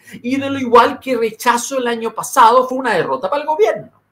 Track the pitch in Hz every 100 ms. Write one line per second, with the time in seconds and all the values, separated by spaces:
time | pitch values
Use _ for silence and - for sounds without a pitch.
0 | _ - 247 269 277 277 247 240 277 269
1 | 262 233 226 214 247 254 - 269 240 233
2 | 226 - - 269 226 254 254 254 254 185
3 | 139 131 185 285 302 311 415 151 - _
4 | _